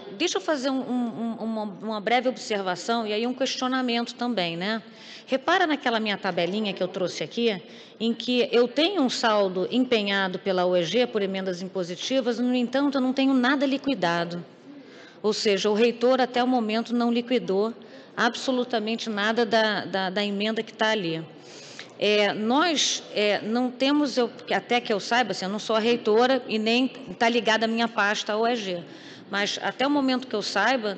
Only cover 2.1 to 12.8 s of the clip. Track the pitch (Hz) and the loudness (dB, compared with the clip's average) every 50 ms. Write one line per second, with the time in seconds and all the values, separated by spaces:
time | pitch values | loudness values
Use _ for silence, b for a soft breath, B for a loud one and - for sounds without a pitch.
2.1 | 240 254 247 262 - - - - 220 196 190 185 175 180 - - 233 233 220 208 | 0 2 2 0 -2 -4 -4 -4 -4 -2 -2 -2 -4 -2 -2 -2 -2 0 0 -2
3.1 | 208 214 233 247 254 254 262 - - - 254 254 262 262 262 240 233 233 233 233 | -2 -2 -2 -2 -2 -2 -2 -2 -2 -2 -2 -2 0 0 0 0 0 -2 -2 -4
4.1 | - - 240 247 233 190 175 170 165 170 185 208 226 220 - B B B B B | -6 -4 -4 -2 0 0 -2 -2 -2 -4 -2 -2 -4 -4 -6 B B B B B
5.1 | B B B - 254 262 - 330 349 381 359 311 294 277 - 254 233 214 220 214 | B B B -4 -4 -2 2 2 4 4 4 2 0 0 0 0 0 0 0 -2
6.1 | 196 190 - 190 175 175 170 175 190 220 220 196 190 - 185 180 - 196 175 170 | -2 -2 -2 -2 0 0 0 0 0 -2 -2 -2 -2 -2 -2 -2 -2 -2 -2 -2
7.1 | - - 165 - - 233 233 226 202 175 B B B B B B B - 214 233 | -2 -6 -8 -6 -2 0 0 2 0 -2 B B B B B B B -2 -2 -2
8.1 | 226 - 233 240 247 247 233 - - 233 247 240 240 285 320 381 415 349 269 233 | -2 -2 -2 0 0 2 2 4 4 4 4 4 2 2 2 2 2 2 0 0
9.1 | - - - 226 214 208 202 190 180 185 180 - 214 254 254 254 254 214 202 202 | 0 0 2 2 4 4 2 2 0 -2 -2 0 2 0 2 2 2 2 2 0
10.1 | 196 196 190 185 180 185 - 196 185 180 180 180 180 180 170 156 190 247 247 240 | 0 0 0 -2 -2 -4 -2 0 0 2 2 2 2 2 2 2 2 2 2 2
11.1 | 247 208 196 190 190 190 190 190 180 170 190 185 - 190 175 170 175 - - - | 0 -2 -2 -2 -2 -4 -4 -4 -4 -6 -8 -6 -6 -6 -4 -4 -6 -8 -4 0
12.1 | 262 269 214 247 233 214 247 247 247 254 240 233 254 269 | 0 0 2 0 0 0 0 0 2 0 0 0 0 0